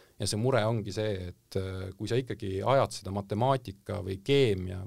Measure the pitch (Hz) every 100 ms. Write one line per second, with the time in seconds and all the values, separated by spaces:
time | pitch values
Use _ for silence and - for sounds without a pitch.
0 | - - 104 107 123 127 110 117 104 110
1 | 107 95 90 - _ 98 95 95 95 92
2 | 107 117 120 107 101 95 104 135 104 -
3 | 98 101 98 104 127 135 - - - 98
4 | 92 98 - 139 123 92 92 92